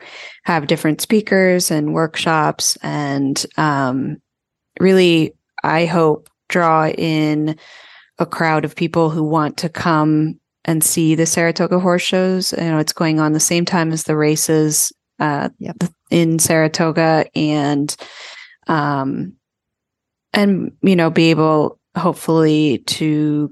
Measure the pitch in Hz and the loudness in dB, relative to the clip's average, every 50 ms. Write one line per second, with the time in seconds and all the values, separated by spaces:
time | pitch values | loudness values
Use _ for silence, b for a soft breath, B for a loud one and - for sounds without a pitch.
0 | B B B B B B B B B - 175 160 147 139 165 156 - 156 151 - | B B B B B B B B B -2 -2 -2 0 -2 -2 0 0 0 -2 -2
1 | - - 220 214 208 - 202 190 185 185 180 180 180 - 160 151 151 151 156 160 | -2 0 0 0 2 2 2 2 4 4 2 2 0 0 -2 -2 -2 -2 -2 -2
2 | 160 156 - - - 170 160 156 151 151 156 - - - - - - 156 147 147 | -2 -4 -4 -4 -2 0 0 2 0 0 -2 -2 -4 -4 -4 -6 -6 -8 -6 -6
3 | 147 139 139 139 139 135 139 - - - _ - 156 151 143 139 135 127 127 135 | -4 -4 -4 -2 -2 -2 -2 -4 -6 -6 _ -2 -2 0 0 0 -2 -2 -2 -4
4 | - - 151 - _ _ _ _ _ _ _ _ _ _ _ - 175 190 190 185 | -6 -6 -8 -10 _ _ _ _ _ _ _ _ _ _ _ 0 2 4 4 4
5 | 185 175 165 160 160 - - _ _ _ _ - - 151 156 165 170 165 170 170 | 4 4 4 2 0 -2 -4 _ _ _ _ -6 -4 -2 0 0 0 0 0 2
6 | 160 156 151 - - _ _ _ _ - - 185 170 160 160 160 156 156 - - | 2 2 2 0 -4 _ _ _ _ -4 -2 0 2 2 2 2 2 0 -2 -2
7 | 165 160 156 156 156 151 151 151 151 156 156 B B B B B B B B B | -2 -2 0 0 0 0 0 0 -2 -2 -4 B B B B B B B B B
8 | B B B - 165 156 - - 170 160 156 151 151 151 - - 170 160 - 170 | B B B -6 -6 -4 -2 -2 0 0 0 0 0 -2 -4 -4 -4 -2 0 0
9 | 165 156 156 165 156 151 160 160 151 143 - - - 160 - - - 175 160 151 | 0 0 0 -2 -2 0 0 0 0 -2 -4 -6 -8 -8 -6 -2 0 2 2 4
10 | 151 156 151 151 156 156 160 - _ _ _ _ - - 165 156 147 - - 180 | 4 2 2 2 0 -2 -4 -8 _ _ _ _ -4 -2 -2 0 0 0 0 0
11 | 165 156 160 156 165 165 - 180 170 170 165 - 175 170 180 180 185 180 175 180 | 2 2 2 2 0 0 0 0 0 0 0 0 0 0 0 0 2 2 0 0
12 | - - 196 185 185 185 185 185 180 - - - 170 165 160 151 151 - - - | 0 0 0 0 0 0 0 -2 -4 -4 -4 -4 -2 0 0 0 -2 -2 -2 -2
13 | 170 160 156 156 156 151 151 156 - - 175 170 175 - 196 175 160 160 160 156 | 0 0 2 2 2 2 0 0 0 0 0 0 0 0 0 0 0 0 -2 -4
14 | - - 156 151 151 151 156 151 - - 160 156 156 151 151 - - - - _ | -2 -2 0 2 2 2 2 0 0 0 2 2 2 2 0 -2 -2 -4 -6 _
15 | _ _ _ - 156 151 143 143 139 - - - - - - - 175 165 - _ | _ _ _ -4 -2 -2 -2 -2 -4 -6 -8 -10 -12 -12 -6 -4 -6 -6 -6 _
16 | _ _ 165 170 170 165 165 160 - - 165 160 156 156 160 - 170 160 156 170 | _ _ 0 2 2 2 2 0 0 2 2 2 2 2 0 0 -2 0 0 0
17 | 165 160 160 156 - - - 156 156 151 151 151 143 143 147 143 143 147 - B | 2 2 2 2 0 -2 -2 -2 -2 0 0 0 0 0 0 0 -2 -4 -6 B
18 | B B B B B B B B B B B B _ - 165 151 147 147 143 139 | B B B B B B B B B B B B _ -4 -2 -2 0 -2 -2 -2
19 | 135 135 131 - - 185 - _ _ _ _ _ _ _ _ _ _ _ _ _ | -4 -4 -6 -6 -8 -10 -12 _ _ _ _ _ _ _ _ _ _ _ _ _
20 | _ _ _ _ _ _ - 214 202 202 196 175 - - - _ - 196 190 175 | _ _ _ _ _ _ -2 0 2 2 2 0 -2 -6 -6 _ 2 2 4 4
21 | 165 160 165 170 165 165 160 156 156 156 156 151 143 - - _ _ _ - 180 | 4 2 4 4 4 4 4 4 2 2 2 2 0 -2 -4 _ _ _ -8 -4
22 | 170 175 151 - - - 160 160 160 156 151 151 156 147 117 - - - - - | -2 -2 -2 -2 -2 0 2 2 4 4 4 2 2 2 0 -2 -4 -6 -6 -4
23 | 165 156 151 151 151 151 147 147 147 143 | -2 0 0 0 0 0 0 -2 -2 -4